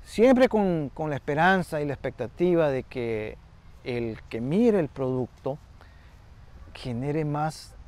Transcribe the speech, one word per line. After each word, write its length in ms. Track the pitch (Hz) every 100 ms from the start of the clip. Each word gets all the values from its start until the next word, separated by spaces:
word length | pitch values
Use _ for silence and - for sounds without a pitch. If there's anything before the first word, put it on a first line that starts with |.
Siempre 460 | - - 240 254 254
con, 420 | 214 196 165 143
con 160 | - 156
la 80 | 139
esperanza 640 | - 147 175 190 160 156
y 40 | 147
la 80 |
expectativa 760 | 131 135 - 113 - 180 170 151
de 140 | 131
que 540 | - 131 117 110 107 - - - - -
el 340 | - 120 117 107 -
que 100 | 123
mire 400 | 123 180 240 202
el 80 | 147
producto 720 | - 131 127 120 - 135 147 - - - - - - - - - - -
genere 520 | - 131 117 139 151 151
más 500 | 147 156 - - -